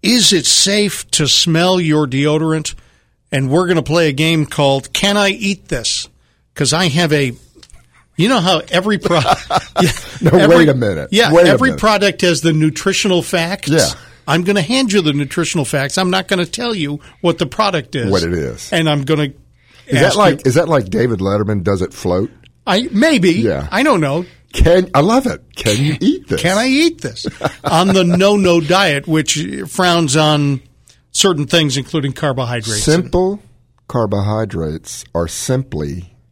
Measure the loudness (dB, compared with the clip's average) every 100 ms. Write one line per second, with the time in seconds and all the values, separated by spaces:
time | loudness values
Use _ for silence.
0 | 2 2 2 2 0 0 0 0 -2 -4
1 | -8 -4 0 0 0 0 2 0 0 0
2 | 0 -2 0 0 -2 -4 -6 -12 _ _
3 | _ _ _ -4 0 0 2 0 0 0
4 | 0 0 0 0 -2 0 2 0 -4 -4
5 | 0 2 0 -2 -4 -6 -6 -6 -6 -8
6 | -10 _ _ _ _ -4 -2 0 0 0
7 | 2 0 -2 -6 -20 _ -20 -20 _ _
8 | _ -2 2 2 2 0 0 -2 0 -2
9 | 0 0 2 -2 -2 -4 -4 -2 0 -2
10 | -12 -2 2 4 6 6 6 4 0 -4
11 | -2 0 4 6 6 4 2 2 0 2
12 | 0 0 0 2 0 2 0 0 -4 -2
13 | 0 0 0 -4 -2 -6 0 0 0 -4
14 | -18 -18 -2 -2 0 0 0 0 2 0
15 | 0 -2 -4 -4 -2 -2 -2 -4 -4 -2
16 | -2 -2 -2 -4 -2 -6 -6 -4 -6 -8
17 | -12 _ -2 -2 -4 -2 -2 -2 -6 -6
18 | -2 0 0 -4 -6 -8 -4 -2 0 -2
19 | 0 -2 -2 -6 _ _ _ -20 -4 2
20 | 2 4 2 2 0 2 2 0 0 -2
21 | 0 0 0 0 0 -2 -2 -2 -4 -4
22 | -2 -2 -2 -8 -20 _ -2 -2 0 0
23 | 2 4 2 2 0 -2 -4 0 2 2
24 | 0 -2 -6 _ _ 2 4 4 4 2
25 | 4 2 0 -6 _ -6 -2 0 0 0
26 | 0 0 -2 -2 0 0 2 2 0 -2
27 | -10 -8 -12 -6 -6 -4 -2 2 4 2
28 | 2 4 4 4 4 2 2 0 2 -2
29 | 0 0 0 -4 -6 -8 -8 0 2 2
30 | 2 2 2 2 0 -2 _ _ _ _
31 | _ 0 0 0 0 0 0 -4 -4 -4
32 | -4 -4 -4 -4 -4 -6 -4 -2 0 0
33 | 0 0 0 -4 -12 _ _ _ _ -2
34 | 0 0 -2 -2 -4 -6 -6 -8 -12 -18
35 | -8 -6 -6 -6 -4 -4 -4 -6 -6 -8
36 | -12 _ _